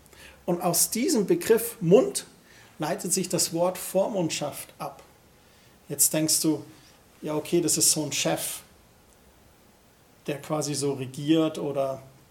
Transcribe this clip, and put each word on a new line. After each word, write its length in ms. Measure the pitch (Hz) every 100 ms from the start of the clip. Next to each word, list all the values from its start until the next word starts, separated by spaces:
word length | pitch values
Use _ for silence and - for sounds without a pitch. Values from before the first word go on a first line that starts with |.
| - - - - -
Und 160 | 175
aus 280 | 180 165 -
diesem 360 | 220 302 262 185
Begriff 520 | 175 - 226 - -
Mund 460 | 165 214 403 - - - - - - -
leitet 340 | 156 190 185
sich 160 | 185 180
das 240 | 165 -
Wort 240 | 165 180 180
Vormundschaft 960 | - 185 196 202 160 - 147 - - -
ab. 240 | 147 - - - _ _ _ - - - -
Jetzt 260 | 143 -
denkst 260 | 156 156 -
du, 220 | 160 151 - - - - - -
ja 120 | 151
okay, 260 | 151 147 170
das 160 | 151 156
ist 140 | -
so 140 | 156
ein 80 | 143
Chef, 480 | - 160 160 - - - - _ _ _ _ - _ - _ _ _ _ _ _ _ -
der 160 | 139
quasi 320 | - 156 143
so 180 | 135 139
regiert 640 | 127 131 131 143 160 156 170
oder 460 | 151 139 135 131 - - -